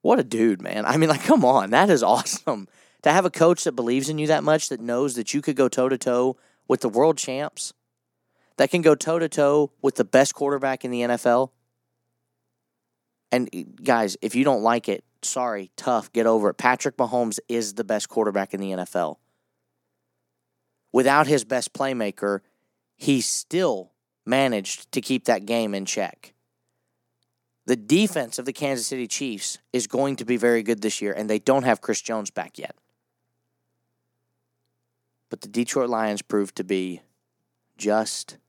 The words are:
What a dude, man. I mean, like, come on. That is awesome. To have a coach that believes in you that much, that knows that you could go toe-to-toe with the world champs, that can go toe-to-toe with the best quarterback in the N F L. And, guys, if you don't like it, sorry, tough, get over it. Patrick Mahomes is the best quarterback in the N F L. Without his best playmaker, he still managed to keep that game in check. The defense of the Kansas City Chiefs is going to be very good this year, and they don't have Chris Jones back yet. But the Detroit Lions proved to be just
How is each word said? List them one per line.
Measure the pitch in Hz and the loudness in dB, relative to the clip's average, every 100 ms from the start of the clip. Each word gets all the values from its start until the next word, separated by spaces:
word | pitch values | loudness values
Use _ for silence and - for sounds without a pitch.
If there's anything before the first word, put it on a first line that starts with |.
What | - 247 | 4 2
a | |
dude, | 120 113 113 95 | 2 2 2 2
man. | 90 98 107 | -4 -4 0
I | 143 | 2
mean, | 160 | 4
like, | 147 | 2
come | - 294 | 4 4
on. | 127 131 98 | 6 4 4
That | 120 202 | 4 6
is | 151 | 4
awesome. | 104 120 - - - 113 95 _ _ _ | 4 2 0 -6 -6 -6 -10 _ _ _
To | 156 | 2
have | 165 | 4
a | 180 | 2
coach | - 165 175 | 2 4 4
that | - | -2
believes | 127 117 127 135 | -2 -2 0 -2
in | 156 | -4
you | 151 | 0
that | 156 | 0
much, | 147 156 - | 2 0 0
that | 123 | -8
knows | 117 120 143 123 | -4 -2 -2 -4
that | 110 | -4
you | 143 | -4
could | 147 139 | -2 0
go | 127 | 0
toe-to-toe | - 131 131 - 123 127 127 _ _ _ | 2 0 0 0 0 0 -2 _ _ _
with | 127 | -2
the | 127 | 0
world | 107 156 151 | 2 2 2
champs, | - 131 151 - - _ _ _ _ _ _ _ _ - | -4 -6 -8 -10 -14 _ _ _ _ _ _ _ _ 0
that | 135 | 0
can | 180 | 4
go | 160 | 4
toe-to-toe | 147 - 170 165 - 143 147 143 _ | 4 2 0 0 2 4 4 2 _
with | 135 - | -2 0
the | |
best | 107 131 139 | 2 4 4
quarterback | - 139 143 135 131 | 0 -2 -2 -2 -4
in | 127 | -4
the | 123 | -4
N | 120 | -2
F | 120 127 | 0 2
L. | 120 131 _ _ _ _ _ _ _ _ _ _ _ _ _ _ _ _ _ _ | 2 0 _ _ _ _ _ _ _ _ _ _ _ _ _ _ _ _ _ _
And, | 123 123 90 - - | -2 -2 -8 -14 -8
guys, | 85 120 107 - | 0 2 0 -2
if | 110 120 | -4 0
you | |
don't | 139 123 | 2 2
like | 110 120 - | 2 0 -2
it, | 98 _ _ | -6 _ _
sorry, | - 131 123 107 95 - | -8 -4 -4 -6 -10 -8
tough, | - 117 101 | -2 -2 -2
get | 117 113 | 0 2
over | 113 104 | 4 2
it. | |
Patrick | - 123 127 143 - | 2 2 2 -2 -2
Mahomes | 120 123 117 104 - | -2 0 -2 -4 -4
is | 117 104 | -4 -4
the | 101 | -6
best | 101 107 - | -4 -4 -2
quarterback | - 104 98 98 | -2 -2 -2 -4
in | 98 | -6
the | 98 | -6
N | 92 | -6
F | 90 | -6
L. | 92 82 - _ _ _ _ _ _ _ _ _ _ _ _ _ _ _ _ _ | -4 -4 -6 _ _ _ _ _ _ _ _ _ _ _ _ _ _ _ _ _
Without | 123 131 143 147 | 2 4 4 4
his | 147 | 2
best | 110 127 - | 2 -4 -4
playmaker, | - 135 127 104 - 101 101 _ _ _ _ _ _ | -4 -4 -2 -4 -4 -4 -4 _ _ _ _ _ _
he | - 135 | 0 0
still | - - - 170 180 104 90 _ _ _ | 0 -6 -4 -2 0 -2 -8 _ _ _
managed | - 131 135 110 98 - - | -2 0 2 -2 -4 -10 -8
to | - | -8
keep | - 127 | -4 -4
that | - 110 | 0 -2
game | 101 117 110 | 0 -2 -2
in | 101 | -6
check. | 95 - 92 - - _ _ _ _ _ _ _ _ _ _ _ _ _ - | -6 -6 -6 -10 -20 _ _ _ _ _ _ _ _ _ _ _ _ _ -4
The | 123 | -4
defense | 104 160 208 170 117 - | 2 2 2 0 -6 -6
of | 127 | -8
the | |
Kansas | 123 143 131 110 | -6 -4 -4 -4
City | 131 120 | -6 -6
Chiefs | - 139 104 - - _ | -6 -6 -6 -8 -10 _
is | 127 113 | -6 -4
going | 123 139 131 | -2 -2 -4
to | |
be | 113 120 | -4 0
very | 117 117 | 2 0
good | 107 113 | 0 -2
this | 107 - | -2 -4
year, | 101 | -6
and | 95 107 | -6 -2
they | 107 | -2
don't | - 135 | 2 2
have | 127 110 | 2 -2
Chris | - 107 | -2 -6
Jones | - 110 101 | -4 -8 -8
back | - 82 - | -10 -12 -12
yet. | - - _ _ _ _ _ _ _ _ _ _ _ _ _ _ _ _ _ _ _ _ _ _ _ _ _ | -16 -18 _ _ _ _ _ _ _ _ _ _ _ _ _ _ _ _ _ _ _ _ _ _ _ _ _
But | 107 | -14
the | 101 | -8
Detroit | 104 120 143 123 | -6 -2 -2 -2
Lions | 113 110 104 | -2 -2 -4
proved | - 104 101 - | -4 -2 -2 -6
to | |
be | 92 95 92 85 _ _ _ _ _ _ _ _ | -4 -4 -4 -8 _ _ _ _ _ _ _ _
just | 104 107 110 - - - | -2 0 -2 -8 -12 -20